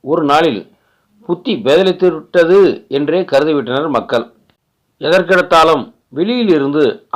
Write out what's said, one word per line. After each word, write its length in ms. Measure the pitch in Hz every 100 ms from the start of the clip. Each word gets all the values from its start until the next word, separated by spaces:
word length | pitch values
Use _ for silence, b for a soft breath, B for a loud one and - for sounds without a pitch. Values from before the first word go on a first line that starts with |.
ஒரு 240 | 127 165
நாளில் 460 | 147 147 165 104 - _ _ _ _ _ -
புத்தி 300 | 175 - 175
பேதலித்து 560 | 110 156 185 180 180
விட்டது 760 | 160 - 185 165 190 185 - -
என்றே 320 | 135 147 170
கருதிவிட்டனர் 680 | 185 139 151 147 120 127 156
மக்கள். 420 | 127 98 120 - _ _ _ _ _ _ -
எதற்கெடுத்தாலும் 960 | 143 180 175 185 175 165 160 151 104 _ _
வெளியிலிருந்து 1000 | 127 185 247 226 160 139 143 139 - _